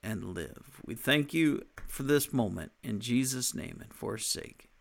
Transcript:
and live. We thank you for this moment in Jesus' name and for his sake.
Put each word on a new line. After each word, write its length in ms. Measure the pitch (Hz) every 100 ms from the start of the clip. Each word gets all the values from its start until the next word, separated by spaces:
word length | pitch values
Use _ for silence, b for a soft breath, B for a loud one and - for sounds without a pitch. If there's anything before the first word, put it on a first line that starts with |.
and 320 | 110 107 98 87
live. 460 | 71 - - - -
We 80 |
thank 400 | 113 - 147 143
you 300 | 160 156 - - - -
for 160 | -
this 280 | 135 143 -
moment 420 | 135 107 90 76 -
in 160 | 135 104
Jesus' 560 | 117 123 131 131 123 -
name 240 | - -
and 100 | -
for 240 | - 107 110
his 80 | -
sake. 440 | - - - - _